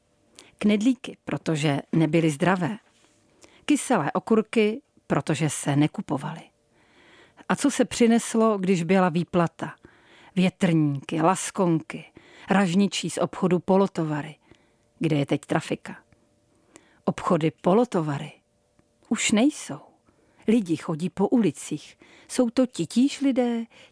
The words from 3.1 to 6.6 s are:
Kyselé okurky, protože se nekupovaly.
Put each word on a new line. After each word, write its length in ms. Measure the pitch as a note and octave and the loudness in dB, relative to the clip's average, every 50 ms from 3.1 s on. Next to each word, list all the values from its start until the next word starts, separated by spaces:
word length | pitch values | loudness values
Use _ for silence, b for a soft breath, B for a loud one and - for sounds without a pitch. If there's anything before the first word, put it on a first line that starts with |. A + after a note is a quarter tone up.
| _ _ _ b b b b b b b b | _ _ _ b b b b b b b b
Kyselé 480 | b D4+ B3+ - - B3+ F#3+ C#3 D3+ - | b 0 0 0 0 0 0 0 0 -2
okurky, 680 | - - - A3+ A3 G#3+ - - A#3 G#3+ G#3 A3 C#4 - _ _ _ _ | -4 -2 0 2 2 0 0 2 2 2 2 0 -4 -10 _ _ _ _
protože 440 | - F3 D#3 - - D#3 C#3 D#3+ D3 | -2 -2 0 0 -2 -2 -2 -2 -2
se 260 | - - - - C#3 | -2 -4 -4 0 2
nekupovaly. 640 | C#3+ D3 D#3 - - - - D3+ C3 C#3+ D3+ D#3 E3 - - _ _ | 2 2 2 0 -4 -8 -6 -6 -6 -6 -8 -12 -12 -16 -20 _ _